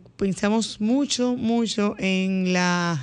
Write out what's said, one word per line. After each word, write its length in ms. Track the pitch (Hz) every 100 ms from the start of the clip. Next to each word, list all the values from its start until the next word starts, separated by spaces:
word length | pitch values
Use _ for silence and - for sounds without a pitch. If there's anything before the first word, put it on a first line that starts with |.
| - -
pensamos 640 | 196 175 208 220 214 -
mucho, 560 | 214 269 285 - 247 247
mucho 600 | 220 233 220 - 208 -
en 560 | 190 190 190 190 185
la 440 | 180 180 175 170 156